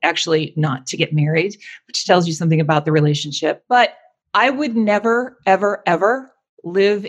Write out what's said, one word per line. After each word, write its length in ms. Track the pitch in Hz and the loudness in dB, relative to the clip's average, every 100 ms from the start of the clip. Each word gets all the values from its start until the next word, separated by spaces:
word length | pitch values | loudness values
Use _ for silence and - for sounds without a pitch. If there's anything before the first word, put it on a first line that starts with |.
actually 500 | 165 165 170 156 147 156 | -4 -2 0 -2 -2 -2
not 300 | 151 127 - | -2 -2 -8
to 100 | - | -6
get 160 | 151 | -2
married, 440 | 151 147 160 190 - - - _ | 0 0 0 -2 -6 -18 -20 _
which 180 | - - | -8 2
tells 220 | 180 170 | 2 2
you 40 | |
something 280 | 156 170 160 | -2 0 2
about 240 | 156 151 | 2 0
the 80 | 156 | 2
relationship. 720 | 151 147 147 151 143 156 - _ | 2 2 0 -4 -4 -4 -4 _
But 260 | 247 226 - _ _ _ | 2 2 -2 _ _ _
I 160 | 202 254 | 0 0
would 260 | 269 302 226 | 0 -2 0
never, 600 | 214 202 226 233 247 - - | 0 0 0 -2 -4 -6 0
ever, 360 | 190 202 208 | 2 2 -2
ever 480 | - 170 196 262 262 _ _ _ | -2 0 2 0 -6 _ _ _
live 420 | 170 185 202 208 | -6 0 2 0